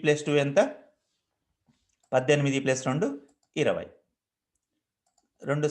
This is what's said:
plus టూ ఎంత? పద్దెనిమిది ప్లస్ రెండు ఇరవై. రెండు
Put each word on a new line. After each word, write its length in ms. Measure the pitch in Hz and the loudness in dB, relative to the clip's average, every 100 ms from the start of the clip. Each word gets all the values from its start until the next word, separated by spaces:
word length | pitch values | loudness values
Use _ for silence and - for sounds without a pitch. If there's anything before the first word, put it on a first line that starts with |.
plus 200 | 156 147 151 | 2 0 2
టూ 60 | 147 | 0
ఎంత? 160 | 139 143 285 - - _ _ _ _ _ _ _ _ _ _ _ - | 2 2 2 -2 -20 _ _ _ _ _ _ _ _ _ _ _ -2
పద్దెనిమిది 460 | 131 127 147 139 135 | -2 2 2 2 0
ప్లస్ 180 | 135 127 139 | 0 -2 -2
రెండు 180 | 147 254 - - _ _ 156 | -2 -2 -6 -16 _ _ -4
ఇరవై. 240 | 127 85 - - _ _ _ _ _ _ _ _ _ _ _ _ _ _ 135 | -2 -2 -6 -18 _ _ _ _ _ _ _ _ _ _ _ _ _ _ -6
రెండు 160 | 147 151 | -2 -2